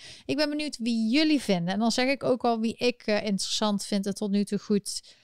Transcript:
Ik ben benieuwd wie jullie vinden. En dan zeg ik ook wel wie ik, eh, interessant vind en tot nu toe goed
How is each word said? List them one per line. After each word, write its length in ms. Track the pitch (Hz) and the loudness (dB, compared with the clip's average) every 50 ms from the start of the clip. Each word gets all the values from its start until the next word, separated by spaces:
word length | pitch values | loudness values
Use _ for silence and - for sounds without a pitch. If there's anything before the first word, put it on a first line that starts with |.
| - - - - - | -16 -20 -20 -12 -6
Ik 120 | - 269 | -4 0
ben 120 | 277 302 294 | 0 0 0
benieuwd 280 | 294 302 302 294 - | 0 -2 -4 -4 -6
wie 340 | - 220 240 233 226 220 220 | -4 -2 -2 0 0 2 2
jullie 300 | 240 302 320 311 302 269 | 4 4 4 4 4 2
vinden. 340 | - - 196 175 170 175 190 | 2 2 0 0 0 -2 -2
En 40 | 202 | 0
dan 120 | 226 233 214 | 0 0 2
zeg 160 | - 254 262 | 2 2 0
ik 140 | 277 - - | 0 0 0
ook 200 | 247 254 233 - | 0 0 2 2
wel 180 | 240 233 220 | 2 0 2
wie 160 | 220 226 - | 0 -2 -2
ik, 260 | - 240 247 247 - - | -2 0 -2 -2 -2 -2
eh, 220 | - 208 208 - | -2 -2 0 0
interessant 600 | 214 202 190 - - - - 220 214 208 196 - | 0 -2 -2 -2 -4 -2 0 0 0 0 0 -2
vind 220 | - 214 202 196 | -2 -2 -2 0
en 80 | 202 196 | -2 -4
tot 160 | - 214 202 | -4 -2 0
nu 140 | 196 202 202 | 0 0 0
toe 140 | - 208 196 | 0 -2 -4
goed 580 | - - 214 202 - - - - - - - _ | -2 0 0 0 0 -2 -8 -10 -12 -14 -20 _